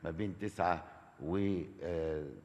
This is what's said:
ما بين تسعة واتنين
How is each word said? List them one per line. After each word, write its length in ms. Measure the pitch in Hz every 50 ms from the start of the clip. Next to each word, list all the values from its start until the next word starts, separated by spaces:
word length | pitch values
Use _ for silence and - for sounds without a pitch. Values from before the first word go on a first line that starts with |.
| -
ما 60 | 82
بين 280 | 82 80 107 101 90 -
تسعة 460 | 101 104 - - 90 87 87 82 - - - - - - - -
واتنين 1080 | - 78 87 98 101 98 98 90 80 76 - - - 85 87 82 80 80 78 78 76 71 - - -